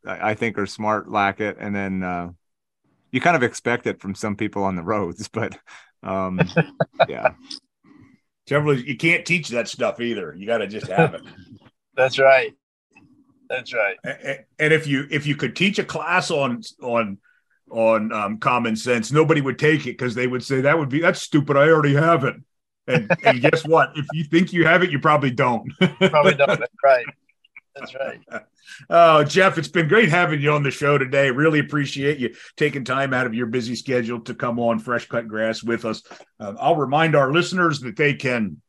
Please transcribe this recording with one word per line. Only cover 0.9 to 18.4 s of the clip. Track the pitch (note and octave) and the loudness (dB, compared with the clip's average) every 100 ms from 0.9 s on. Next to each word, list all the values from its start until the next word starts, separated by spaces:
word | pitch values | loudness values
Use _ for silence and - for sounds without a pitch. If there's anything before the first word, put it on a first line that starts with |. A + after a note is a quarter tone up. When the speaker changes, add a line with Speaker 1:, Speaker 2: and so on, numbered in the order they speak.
| G#2+ - | -4 -2
Speaker 1:
lack | G#2 G2 F#2 | -2 -2 -2
it. | G#2 - | -6 -6
And | G#2 | -8
then, | G2+ G2 F#2+ | -6 -4 -6
uh, | F#2 F2+ F2 F2 _ _ _ _ _ _ _ | -6 -6 -10 -16 _ _ _ _ _ _ _
you | C3 | -2
kind | E3 E3 | 0 2
of | |
expect | A#2+ - A#2+ A#2+ A2+ | 0 -2 -4 -4 -4
it | F#2+ | -6
from | G2 | -10
some | F#2+ G#2+ | -8 -6
people | F#2+ G#2+ G2+ | -4 -6 -4
on | F#2+ | -4
the | F#2 | -4
roads, | E2 G#2+ F2+ D#2+ G#2+ | -4 -4 -4 -8 -10
<laughs> | |
but, | A2+ G#2+ - _ - _ _ | -8 -8 -10 _ -20 _ _
um, | - F#2+ F#2 F#2 F2+ - - | -8 -6 -6 -4 -2 -2 -4
Speaker 2:
<laughs> | - - - - | -6 -10 0 -2
Speaker 1:
yeah. | B1 - - - - _ _ _ _ _ _ _ _ - | 0 -4 -4 -20 -20 _ _ _ _ _ _ _ _ -4
Speaker 2:
Trouble | C#3+ D3 | -2 0
is, | C3+ | -2
you | A#2+ A#2 | -2 -4
can't | E3 E3+ | 0 0
teach | E3+ F3 C#3+ | -2 -4 -2
that | A#2+ - | -6 -6
stuff | - A2+ G#2 | -4 -4 -4
either. | A#2+ G#2 E2 D#2+ | -6 -6 -10 -12
You | |
gotta | G2+ A#2 G2 | -6 -4 -4
just | G#2+ - | -8 -4
have | F2+ D#3+ | 0 0
it. | - - - - - | -2 -18 -20 -20 -20
<laughs> | _ _ _ | _ _ _
Speaker 3:
That's | - C3 C3+ | 0 0 4
right. | C3+ C3 A2+ _ _ _ _ _ _ _ _ _ _ | 6 6 2 _ _ _ _ _ _ _ _ _ _
That's | B2+ B2 | -8 -6
right. | A#2+ G2+ F#2+ | -2 -2 -4
Speaker 2:
A-, | A#2+ - C#3 | -10 -10 -10
a-, | C3+ _ - | -10 _ -2
and | D#3 | 2
if | D#3 D3+ | 2 2
you, | C3+ C#3+ | -4 -2
if | D#3 | -4
you | D3 | -4
could | - C3 | -4 -4
teach | - F#3+ G3+ | 0 0 0
a | |
class | - E3 D#3 F3+ - | -4 -6 -2 -2 0
on, | D#3 C3 A#2+ - _ | -2 -2 -4 -10 _
on, | B2+ A#2 G#2+ G2 _ _ _ _ _ | -2 -2 -2 -8 _ _ _ _ _
on, | A#2 A2+ A2 A2 | 0 2 2 0
um, | A2 G#2 | -4 -4
common | G#2+ | -2